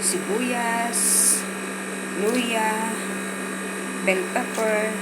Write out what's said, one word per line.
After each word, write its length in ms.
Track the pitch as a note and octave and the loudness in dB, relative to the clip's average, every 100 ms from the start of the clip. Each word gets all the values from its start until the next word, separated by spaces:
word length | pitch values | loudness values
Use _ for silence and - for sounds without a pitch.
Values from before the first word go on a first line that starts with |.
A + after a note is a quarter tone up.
Sibuyas, 1400 | F#3+ F#3+ F#3+ G#3+ B3 A#3+ A#3 A#3 A#3 F#3+ - - - G3 G3 - - - - - - - | 0 0 0 0 0 0 0 2 0 2 2 4 4 4 0 -6 -6 -6 -6 -6 -4 0
luya, 720 | G#3 B3 A#3+ A3+ A3 A3 A3 - G3 - - - - - - - - - | 2 2 2 2 2 0 -2 -4 -4 -4 -6 -6 -6 -6 -6 -6 -6 -2
bell 160 | F#3+ F#3 F#3 - | 2 2 2 -2
pepper 560 | B3 - A3 G#3+ G#3+ G3 | -2 0 2 2 2 -2